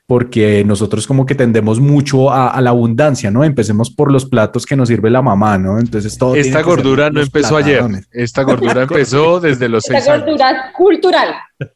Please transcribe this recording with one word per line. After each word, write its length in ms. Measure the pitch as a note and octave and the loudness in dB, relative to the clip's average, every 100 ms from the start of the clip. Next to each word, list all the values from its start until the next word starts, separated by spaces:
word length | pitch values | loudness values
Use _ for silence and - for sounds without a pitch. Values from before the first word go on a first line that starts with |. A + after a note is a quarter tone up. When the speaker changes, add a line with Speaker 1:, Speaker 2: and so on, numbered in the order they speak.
| _ | _
Speaker 1:
porque 560 | B2 B2 A#2 G#2 G#2 G#2 | -2 -2 0 2 2 2
nosotros 400 | G#2 G#2 A2 - | 0 -2 -4 -2
como 220 | C3+ C3 | -2 0
que 80 | - | 0
tendemos 440 | A#2+ A2+ G#2+ A2+ | 0 0 0 0
mucho 520 | C#3+ C#3+ C#3+ C3+ C3+ | 2 2 2 2 2
a, 160 | C3 B2+ | 2 0
a 120 | C3 | 0
la 100 | B2 | 0
abundancia, 580 | A#2+ A#2 A#2 D3+ B2+ G2+ | 2 0 2 0 0 -2
¿no? 140 | G#2+ | 0
Empecemos 480 | D#3 C3+ G#2 G#2 A#2 | 0 0 -2 -2 -2
por 200 | - C#3+ | -2 0
los 140 | C#3 C3 | 0 0
platos 400 | B2 - A#2+ - | 0 0 -4 -4
que 100 | C#3 | -2
nos 120 | A#2 | 0
sirve 220 | A2+ A2 | 0 2
la 100 | B2 | 2
mamá, 380 | C3 G2 G#2+ G2 | 2 2 2 0
¿no? 180 | F#2+ G#2+ | 0 -2
Entonces 380 | A#2 A2 G#2 - | -2 -4 -6 -4
todo 160 | B2+ | -2
Speaker 2:
Esta 80 | C3 | 0
Speaker 1:
tiene 160 | C3+ D3 | 0 0
que 60 | |
ser 20 | D#3+ | 0
Speaker 2:
gordura 440 | E3 C3+ C3+ D3+ | 0 0 0 0
no 80 | D3 | 0
Speaker 1:
los 80 | C#3+ | -2
Speaker 2:
empezó 280 | D3+ A#2+ D3+ | -2 0 0
ayer, 200 | D3 C3 | 2 0
Speaker 1:
platadones. 300 | A#2 G2 - | 0 -6 -10
Speaker 2:
esta 300 | A#2+ A#2 - | -8 -6 -2
gordura 400 | C3+ - - B2+ | -2 0 0 -2
Speaker 1:
<laughs> 80 | C3 | 0
Speaker 2:
empezó 500 | E3 A2+ C3+ D#3+ F3+ | 0 0 0 2 2
desde 300 | E3 B2+ A#2+ | 0 -2 -2
los 160 | A2+ - | -2 -2
Speaker 3:
Esta 140 | A#2+ | -2
Speaker 2:
seis 100 | C4+ | 0
años. 160 | D4 - | 0 -2
Speaker 3:
gordura 480 | D4 C4 - - - | 0 0 0 -6 0
cultural. 540 | F#4 E4 F#4 E4 G3+ - - _ C#3+ | 2 2 2 0 -2 -6 -16 _ -16